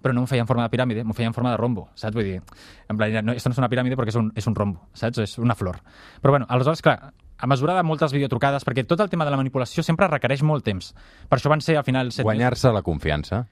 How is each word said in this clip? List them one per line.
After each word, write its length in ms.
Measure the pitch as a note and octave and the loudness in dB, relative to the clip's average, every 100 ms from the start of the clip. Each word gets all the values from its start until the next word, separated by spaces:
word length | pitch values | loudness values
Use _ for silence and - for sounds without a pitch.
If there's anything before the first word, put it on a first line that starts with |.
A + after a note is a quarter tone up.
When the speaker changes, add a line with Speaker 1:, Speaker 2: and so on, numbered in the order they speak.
Speaker 1:
però 120 | C3 | -2
no 80 | B2 | 0
m'ho 40 | B2 | 0
feia 140 | B2+ | 0
en 60 | A2+ | 0
forma 140 | A#2+ A#2 | 0 0
de 40 | |
piràmide, 320 | A#2+ B2+ A2 | 0 0 -2
m'ho 80 | A2 | -4
feia 140 | G#2+ A2+ | -2 -2
en 60 | |
forma 160 | A#2 B2 | 0 -2
de 80 | A2 | 0
rombo, 320 | B2 G#2 D#2+ - | -2 -4 -8 -10
saps? 180 | A2 A2+ | -6 -4
Vull 80 | |
dir, 160 | G2 F#2 - - - - - | -4 -6 -10 -20 -20 -16 -6
en 80 | G#2+ | -2
plan, 240 | G#2+ A2 G#2+ | 0 0 -2
no, 60 | A#2+ | -2
esto 140 | C3+ | -2
no 20 | |
és 60 | B2 | 0
una 80 | A#2+ | 0
piràmide 260 | B2 B2+ | 0 0
perquè 140 | C3 A2 | 0 0
és 80 | A2+ | 0
un, 160 | A2 | 0
és 120 | - A#2 | -2 -2
un 80 | |
rombo, 340 | G#2 G2+ E2+ - | 0 -2 -4 -10
saps? 240 | - A#2 A#2 | -6 -4 -2
És 180 | G#2 - | -4 0
una 180 | A#2 | 0
flor. 280 | G#2+ F#2 E2+ - - - - | 0 -4 -6 -14 -20 -20 0
Però 80 | C3+ | 2
bueno, 140 | C#3+ A#2 | 4 2
aleshores, 320 | B2+ C3+ D#3+ | 0 2 2
clar, 320 | D#3+ A#2+ C#3 - - - | 2 2 -2 -20 -20 -4
a 120 | B2 | 0
mesura 260 | C3+ D3+ | 2 2
de 80 | F#3 | 2
moltes 300 | E3 D#3 D#3 | 2 0 0
videotrucades, 500 | C#3+ C#3 A#2+ C#3 C#3 | 0 0 0 2 0
perquè 220 | - C3 B2 | -2 -2 0
tot 140 | E3+ | 0
el 100 | G3+ | 0
tema 140 | E3+ D3 | -2 0
de 40 | |
la 40 | C#3 | 0
manipulació 460 | C3+ C3+ B2 - | 0 -2 -4 -2
sempre 240 | D#3+ E3 F#3+ | 0 2 2
requereix 340 | D3 B2+ C3+ D3+ | 2 0 2 2
molt 160 | D3 | 0
temps. 300 | A2 F#2 - - - - - | -2 -4 -8 -18 -20 -20 -2
Per 80 | C3 | 0
això 140 | C#3+ | 2
van 100 | D3+ | 0
ser, 160 | E3 D3+ | 2 0
al 60 | |
final, 280 | C3 B2+ B2 | 0 0 0
set 100 | B2 | -2
mesos. 0 | A2 | 0
Speaker 2:
Guanyar-se 400 | A2 B2 A#2+ B2+ | 2 0 4 4
la 80 | G#2 | 4
confiança, 680 | F2+ D2 D#2+ D2 - G#2 A#2+ | 0 -2 0 -2 -2 -4 -6